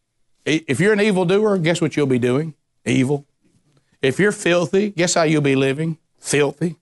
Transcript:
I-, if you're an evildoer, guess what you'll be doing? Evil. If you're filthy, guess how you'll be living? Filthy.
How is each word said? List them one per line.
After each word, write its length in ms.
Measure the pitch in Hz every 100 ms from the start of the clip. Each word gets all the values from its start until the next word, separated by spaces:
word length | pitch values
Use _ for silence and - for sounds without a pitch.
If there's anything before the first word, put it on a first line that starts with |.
| _ _ _ _ -
I-, 180 | 160 160
if 120 | 120
you're 120 | 202
an 80 | 208
evildoer, 560 | 214 185 175 196 214 196
guess 240 | 165 165
what 160 | 156 -
you'll 80 |
be 140 | 139 123
doing? 340 | 123 131 160 - _ _
Evil. 400 | 113 131 127 143 - _ _ _ _ _ _ _
If 160 | 135 131
you're 140 | 208
filthy, 580 | 202 170 175 165 196 208
guess 240 | 165 180
how 80 | 175
you'll 180 | 160 151
be 160 | 143 135
living? 400 | 135 139 165 156 _ _
Filthy. 540 | - 143 143 - 170 160